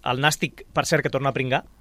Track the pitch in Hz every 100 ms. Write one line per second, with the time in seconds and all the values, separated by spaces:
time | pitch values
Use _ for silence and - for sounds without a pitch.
0 | - 127 147 - 160 - - 147 139 156
1 | 143 135 139 135 131 131 - -